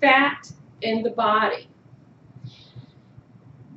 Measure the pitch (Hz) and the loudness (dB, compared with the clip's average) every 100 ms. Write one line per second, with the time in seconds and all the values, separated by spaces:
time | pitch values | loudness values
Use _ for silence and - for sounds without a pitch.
0 | - 269 285 - - - - - 220 226 | 4 4 2 -2 -14 -20 -20 -8 -4 -2
1 | 226 233 214 214 208 - - _ - - | -4 -2 0 2 0 -4 -10 _ -20 -20
2 | - _ - - - - - - - - | -20 _ -20 -20 -20 -20 -20 -20 -20 -20
3 | - - - - - - - | -20 -20 -20 -20 -20 -20 -20